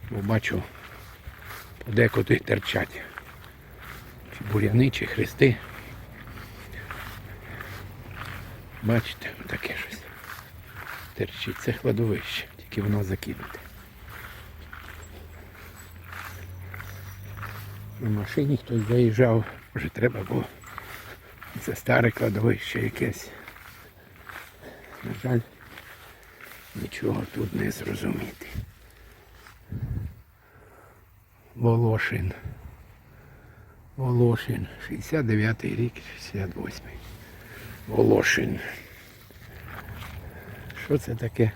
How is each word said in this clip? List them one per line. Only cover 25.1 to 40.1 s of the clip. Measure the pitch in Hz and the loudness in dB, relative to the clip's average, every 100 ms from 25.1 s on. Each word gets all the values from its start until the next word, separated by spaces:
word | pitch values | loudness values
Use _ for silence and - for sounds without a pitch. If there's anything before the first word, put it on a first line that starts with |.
| - | -4
жаль, | 127 120 - - - - - - - - - - - - - - | 2 2 2 -16 -18 -18 -18 -18 -18 -20 -20 -20 -18 -18 -12 -8
нічого | 101 - 107 104 - - | -8 -2 0 0 -2 -4
тут | - | -2
не | - 52 | 0 -2
зрозуміти. | - 50 50 50 - - - - - - - - - - - - - - - - - - - - - - _ - - - - - - - - _ - - 120 | -2 -4 -2 0 -2 -4 -10 -10 -8 -8 -14 -20 -20 -20 -20 -20 -20 -20 -20 -12 -6 -4 -4 -4 -10 -20 _ -20 -20 -20 -20 -20 -20 -20 -20 _ -20 -20 4
Волошин. | 120 117 117 110 - - 90 - - - - - - - - - - - - - - - - - | 6 8 6 4 2 0 0 -2 -8 -10 -14 -16 -20 -20 -20 -20 -20 -20 -20 -20 -20 -20 -16 -2
Волошин. | 127 123 120 117 - 110 95 - - | 4 8 8 6 2 -2 -4 -8 -8
Шістдесят | - - 156 120 | -8 0 2 4
дев'ятий | 107 107 113 104 104 | 6 4 2 0 0
рік, | 120 - - - | 0 -2 -14 -14
шістдесят | - 98 95 - | -8 -4 -4 -4
восьмий. | - - - - - - - - - - - - - | -6 -8 -12 -14 -14 -16 -16 -16 -16 -14 -14 -14 0
Волошин. | 110 110 107 - - - - - - - - - - - - - - - - - - - | 6 8 8 8 4 2 0 -4 -10 -14 -18 -20 -20 -20 -20 -18 -16 -14 -12 -12 -12 -12